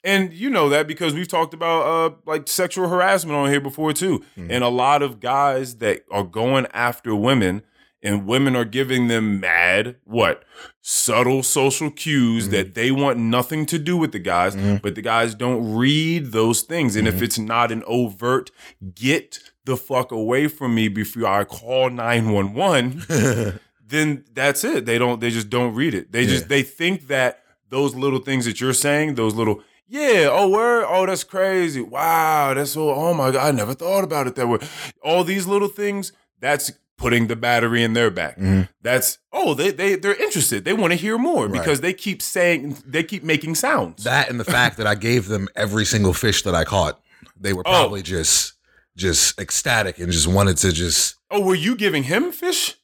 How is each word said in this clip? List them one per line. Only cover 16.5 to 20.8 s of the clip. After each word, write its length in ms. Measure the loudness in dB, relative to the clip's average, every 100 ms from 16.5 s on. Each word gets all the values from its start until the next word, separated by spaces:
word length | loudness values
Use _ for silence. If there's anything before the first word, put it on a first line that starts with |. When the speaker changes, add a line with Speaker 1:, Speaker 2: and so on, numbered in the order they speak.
| 2
Speaker 1:
things. 320 | -2 -2 0 2
And 120 | 0
if 60 | 0
Speaker 2:
Mm-hmm. 80 | -2
Speaker 1:
it's 120 | -4
not 320 | -2 0 0
an 120 | -2 -2
overt, 640 | -2 -2 -2 -2 -2 -2 _ -20 _ -18 -4
"Get 420 | 0 0 -2 -20 -20 _ -6
the 120 | -6
fuck 340 | -2 -2 -2
away 360 | -4 0 0 0
from 260 | -2 0
me 140 | 2